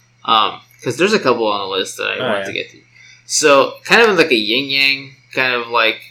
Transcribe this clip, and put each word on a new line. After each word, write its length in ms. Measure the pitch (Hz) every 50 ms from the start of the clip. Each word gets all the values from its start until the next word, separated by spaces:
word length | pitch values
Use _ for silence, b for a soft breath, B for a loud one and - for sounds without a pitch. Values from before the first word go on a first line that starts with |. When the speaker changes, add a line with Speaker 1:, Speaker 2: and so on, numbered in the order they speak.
| _ _ _ _ -
Speaker 1:
Um, 360 | 113 113 107 104 95 98 - - _ _ _
'cause 140 | - 131 113
there's 160 | 135 175 208
a 60 | 220 -
couple 280 | - 131 117 113 110 104
on 120 | 104 101
the 60 | 98 95 98
list 220 | 92 90 - - 104
that 100 | 104 101
I 80 | 101 101
Speaker 2:
Oh, 40 |
Speaker 1:
wanted 160 | 127 120 104 98
Speaker 2:
yeah. 60 | 95
Speaker 1:
to 60 | 98 -
get 160 | - - -
to. 80 | - - _ _ b b b b b b b
So 480 | - - - 156 147 139 135 123 - - - -
kind 240 | - 190 220 233 214
of 80 | 196
like 140 | 165 143 113
a 40 | 123
yin 340 | 110 107 101 117 135 139 135
yang 400 | 139 139 139 139 139 139 139 135 - _ _ _ -
kind 180 | 135 131 127
of, 160 | 123 120 117 117
like, 320 | 117 117 113 110 110 - - -